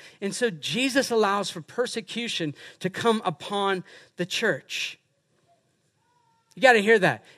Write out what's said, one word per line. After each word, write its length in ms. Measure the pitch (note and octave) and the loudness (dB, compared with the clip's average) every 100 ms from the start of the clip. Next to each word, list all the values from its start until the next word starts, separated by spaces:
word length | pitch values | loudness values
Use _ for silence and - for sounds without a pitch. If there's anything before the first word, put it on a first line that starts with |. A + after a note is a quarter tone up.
| - - | -20 -10
And 120 | G3+ | -8
so 180 | G3 A#3+ | -2 -2
Jesus 600 | D#3+ C#3 F3+ C4 B3+ - | -2 -6 -2 0 0 2
allows 400 | A#3 G#3 G3+ G3 | 2 2 0 -4
for 100 | F3 | -8
persecution 920 | D3+ - G#3+ A3+ G3 A3+ A#3 - D#3 C#3 - - | -10 -6 -4 -6 -10 -8 -6 -4 -6 -8 -16 -8
to 100 | F#3 | -8
come 300 | - A#3 A3 | -2 0 0
upon 580 | F#3+ D#3 - G3+ G3 F#3+ - - - - | -2 -6 -6 -4 -2 -2 -6 -18 -16 -10
the 100 | F3+ | -6
church. 720 | - A3 C#3 - - - - _ _ _ _ _ E5+ _ _ _ _ _ _ _ _ _ | -2 -2 -2 -6 -8 -8 -12 _ _ _ _ _ _ _ _ _ _ _ _ _ _ _
You 80 | - | 4
gotta 180 | B3+ A#3 | 6 6
hear 200 | G3+ A3+ | 6 4
that. 240 | F3 A2+ - | 4 0 -6